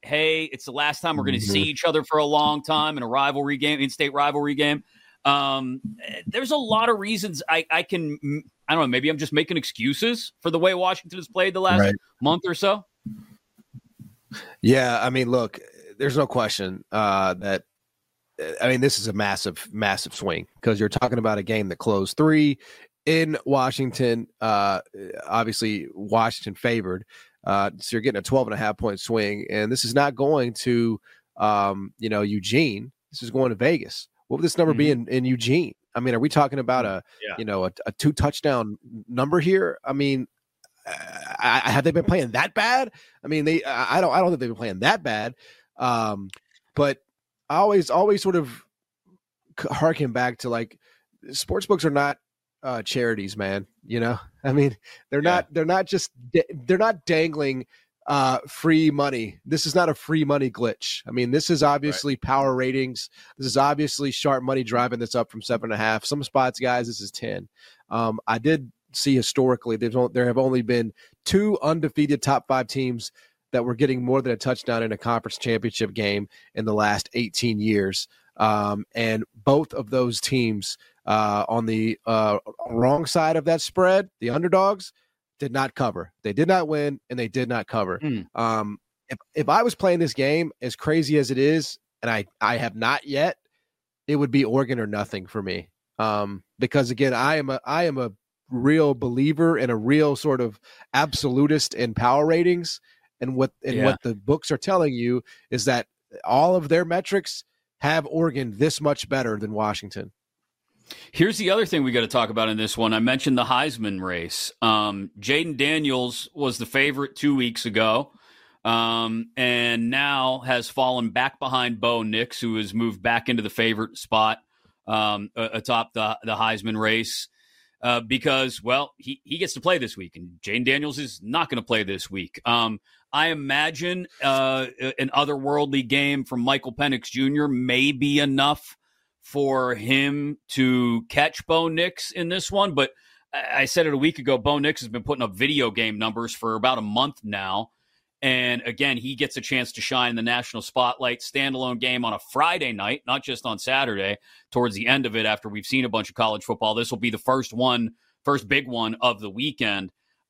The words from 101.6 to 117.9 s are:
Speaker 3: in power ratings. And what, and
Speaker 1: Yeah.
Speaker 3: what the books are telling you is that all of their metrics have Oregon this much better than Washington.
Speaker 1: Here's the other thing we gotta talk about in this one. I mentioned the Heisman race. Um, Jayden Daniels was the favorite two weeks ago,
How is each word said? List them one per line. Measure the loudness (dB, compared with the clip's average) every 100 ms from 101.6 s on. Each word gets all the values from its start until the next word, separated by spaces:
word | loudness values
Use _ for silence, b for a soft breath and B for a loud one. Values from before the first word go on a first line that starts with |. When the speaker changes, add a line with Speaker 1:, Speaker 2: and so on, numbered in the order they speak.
| 0
Speaker 3:
in | -2 -2
power | 2 4 4
ratings. | 4 4 4 2 -2 -10 b b b -8
And | -4 0
what, | 0 _
and | -4 2
Speaker 1:
Yeah. |
Speaker 3:
what | 2 2
the | -2
books | -4 0 0 0
are | -4
telling | 0 2 2
you | 0 0 0 -4 b b
is | -2 0
that | 0 -2 _ _ -8
all | 2 4 6 4
of | 2
their | 2
metrics | 2 -2 0 -2 -2 -12 -16 _ _ -4
have | 0 0 0
Oregon | 0 0 0 -4 0
this | 0 2
much | 0 0 -2
better | -2 -2 -4
than | -4
Washington. | -2 -2 -2 -8 -12 -14 _ _ _ _ _ _ _ B B B
Speaker 1:
Here's | 2 2 2
the | 2
other | 2 2
thing | 0
we | 2
gotta | 2 2
talk | 2 0
about | 0 0
in | 0
this | -2 0
one. | 2
I | 2
mentioned | 2 2 2 2
the |
Heisman | 4 2 0 -2 -6 -4
race. | -4 -6 -6 -8 -8 0
Um, | 4 4 2 -4 -10 -8
Jayden | 0 0 0 -2
Daniels | 0 0 0 0 -2 -6 -10
was | -4 -2 -2
the | -2
favorite | 2 2 0 -6 -2
two | 0
weeks | 2 0 -2 -2
ago, | 2 2